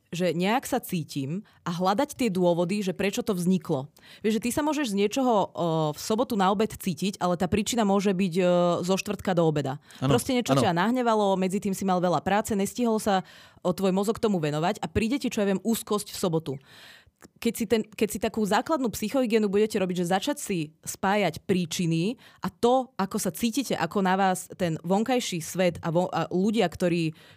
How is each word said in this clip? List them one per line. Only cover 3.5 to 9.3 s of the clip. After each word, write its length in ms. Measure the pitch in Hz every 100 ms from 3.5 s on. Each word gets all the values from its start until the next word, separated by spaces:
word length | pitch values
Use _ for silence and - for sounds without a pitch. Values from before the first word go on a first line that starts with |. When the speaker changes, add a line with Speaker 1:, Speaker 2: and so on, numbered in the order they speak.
| 185 - 139 139 _ - -
Speaker 1:
Vieš, 160 | 214 220
že 40 | 233
ty 20 | 311
sa 80 |
môžeš 320 | 294 294 262 196
z 20 |
niečoho, 480 | 202 269 254 214 -
o, 400 | - 170 160 151
v 80 | 147
sobotu 320 | - 214 262
na 160 | 214 185
obed 240 | 202 180
cítiť, 480 | - - - 190 -
ale 160 | 180 175
tá 80 |
príčina 400 | 185 208 208 240
môže 240 | 202 202 202 185
byť, 180 | 196 170
o, 40 | 180 175 175 170
zo 160 | 175 190
štvrtka 400 | 208 202 -